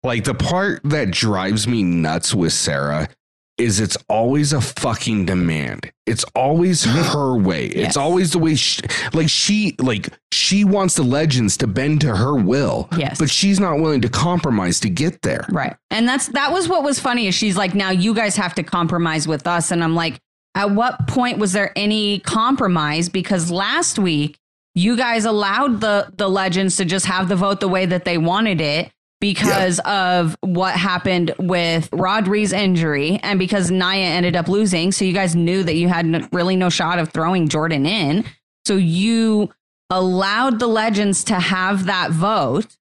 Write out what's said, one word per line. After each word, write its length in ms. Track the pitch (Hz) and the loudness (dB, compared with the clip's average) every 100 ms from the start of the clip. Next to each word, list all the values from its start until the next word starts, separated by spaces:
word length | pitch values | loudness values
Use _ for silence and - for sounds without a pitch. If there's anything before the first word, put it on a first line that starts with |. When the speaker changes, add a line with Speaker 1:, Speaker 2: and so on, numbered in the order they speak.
Speaker 1:
like, 220 | 127 120 | -2 -2
the 100 | 120 | -2
part 460 | 127 - 175 202 - | -2 -2 0 -2 -2
that 260 | 143 151 107 | -2 0 0
drives 560 | 85 113 98 95 107 104 | 0 0 0 0 -2 0
me 140 | 117 | 0
nuts 480 | 92 85 80 82 - | 2 0 0 -2 -2
with 180 | 107 82 | 0 0
Sarah 560 | - - 69 71 73 - - _ _ _ - | 0 -2 -2 -2 -4 -6 -10 _ _ _ -4
is 220 | 117 101 | 0 0
it's 160 | 104 - - | -2 -4 -4
always 440 | 110 117 143 147 | 0 2 2 0
a 80 | 147 | 0
fucking 680 | - - 131 110 - 107 90 | -2 -4 -4 -2 -2 -2 0
demand. 640 | 92 85 78 65 50 - _ - | 0 0 -2 -6 -10 -14 _ -4
It's 180 | 120 - - | -4 -4 -2
always 480 | 131 165 180 175 | 2 2 2 2
Speaker 2:
Mm-hmm. 280 | 117 135 147 147 | 2 2 0 0
Speaker 1:
her 180 | 135 123 | 0 2
way. 280 | 92 80 55 | 0 0 -4
It's 100 | - | -4
Speaker 3:
Yes. 200 | - 143 | -2 0
Speaker 1:
always 340 | 147 180 180 | 0 2 2
the 80 | 175 | 2
way 160 | 160 | 2
she, 260 | 151 - - - - - | 2 0 -4 -4 -6 -2
like, 160 | 156 165 | 0 0
she, 460 | - - 208 208 - | 0 0 2 0 0
like, 280 | 127 107 82 - _ | -2 -2 -6 -12 _
she 320 | - - 196 | -4 0 4
wants 320 | 202 202 185 | 4 4 2
the 80 | - | 2
legends 540 | 127 139 160 127 107 - | 2 2 2 2 2 0
to 100 | 123 | -2
bend 340 | 98 139 151 | 0 2 2
to 120 | 147 | 2
her 220 | 98 123 143 | 2 2 2
will, 520 | 92 131 139 58 - 165 | 2 2 0 -2 -2 -2
Speaker 3:
Yes. 220 | 135 - | -2 -2
Speaker 1:
but 100 | 151 | -2
she's 300 | - 196 196 | 2 2 2
not 220 | 190 151 | 2 2
willing 200 | 160 143 | 2 2
to 60 | 180 | 0
compromise 680 | - 165 175 156 110 90 87 | 0 0 0 0 0 0 -2
to 80 | 107 | -2
get 340 | 87 160 - | 0 -2 -2
there. 220 | - - - | -4 -4 -2
Speaker 3:
Right. 240 | 180 131 - _ | -2 -4 -8 _
And 180 | 220 240 | 0 0
that's, 200 | 277 - | 0 -2
that 240 | 254 277 | -2 0
was 160 | 359 339 | 0 0
what 160 | 349 | 0
was 160 | 285 269 | 0 0
funny 260 | 262 240 208 | 0 0 0
is 80 | |
she's 220 | 180 214 185 | 0 0 0
like, 180 | 190 | 0
"Now 160 | 196 190 | 0 0
you 240 | 185 196 | 0 2
guys 220 | 220 214 208 | 0 0 -2
have 180 | 180 | -2
to 80 | 175 | -4
compromise 640 | 156 180 165 175 170 156 147 | -4 -2 0 0 0 -2 -2
with 220 | 156 - | -2 0
us." 240 | 175 160 | -2 0
And 100 | 170 | 0
I'm 140 | 165 165 | 0 0
like, 240 | 165 - _ _ _ | -2 -6 _ _ _
At 160 | 190 208 | -4 0
what 380 | 202 247 - - | 2 0 -2 -2
point 300 | 262 247 196 | 0 0 0
was 140 | 208 | 0
there 200 | 190 196 - | 0 -2 -2
any 440 | 208 214 208 202 | 0 0 0 -2
compromise? 880 | - 220 233 269 214 175 151 156 175 | -2 0 0 2 2 2 0 -2 -2
Because 420 | 190 180 190 170 | -4 -2 -2 0
last 480 | 175 202 294 359 - | -2 -2 -2 -2 0
week 400 | 185 151 147 - _ _ _ 180 | 0 0 -2 -6 _ _ _ -2
you 200 | 196 240 | 0 0
guys 280 | 247 226 | 0 0
allowed 560 | 220 214 202 208 277 214 | 0 0 0 0 0 0
the, 320 | 214 202 - - | 0 0 -2 -4
the 120 | 196 | -2
legends 480 | 196 190 175 190 - | 0 0 0 0 0
to 80 | |
just 220 | 180 185 185 | -2 -2 -2
have 220 | - 180 | -2 0
the 80 | 190 | 0
vote 220 | 196 196 | 0 0
the 80 | 196 | 0
way 180 | 190 185 | 0 0
that 180 | 180 | 0
they 140 | 180 170 | 0 0
wanted 420 | 165 190 220 175 | 2 2 0 0
it 300 | 151 151 175 _ _ _ | 0 -2 -4 _ _ _
because 600 | 202 180 214 196 185 170 | -2 0 0 2 2 0
Speaker 2:
Yeah. 360 | - 196 185 180 | -2 0 2 2
Speaker 3:
of 160 | 165 - | 0 -2
what 320 | 208 175 185 | -2 0 0
happened 580 | 175 190 180 196 180 170 - | 0 -2 -2 0 0 0 -2
with 500 | 180 180 170 165 160 | 0 0 2 0 -2
Rodri's 600 | 165 185 208 185 208 208 | -2 0 0 2 2 0
injury 640 | 190 196 180 165 143 147 196 | 0 2 2 2 0 0 -2
and 160 | - 190 | -2 -2
because 320 | 180 208 175 | 0 0 0
Nia 340 | 185 180 196 185 | 0 0 0 0
ended 280 | 165 175 175 | 0 0 0
up 120 | 170 | 0
losing. 420 | 196 214 180 175 | 2 2 2 0
So 120 | 190 | 0
you 80 | 190 | 0
guys 220 | 180 185 170 | 0 0 2
knew 260 | 170 190 | 2 0
that 100 | 175 | 0
you 140 | 160 175 | 0 2
had 180 | 170 165 | 2 0
n-, 220 | 165 - | -2 -2
really 220 | 180 180 185 | -2 0 2
no 140 | 180 | 0
shot 280 | - 165 175 | 0 0 -2
of 120 | 160 | -2
throwing 380 | - 165 185 156 | -2 0 2 0
Jordan 360 | 156 160 151 143 | 0 0 0 0
in. 380 | 214 147 170 - - _ _ | 0 0 0 -2 -12 _ _
So 120 | - 196 | -2 0
you 760 | 175 170 208 226 226 214 208 _ _ _ _ | 2 2 0 2 2 2 0 _ _ _ _
allowed 680 | 185 185 185 190 214 262 226 | 0 2 2 0 0 0 2
the 80 | 240 | 2
legends 580 | 220 220 202 208 185 | 2 2 2 0 0
to 100 | - 196 | 0 -2
have 460 | 170 185 185 202 190 | 0 0 0 0 0
that 240 | 185 170 | -2 0
vote. 640 | 160 196 220 131 143 220 _ | 0 0 0 0 -2 -4 _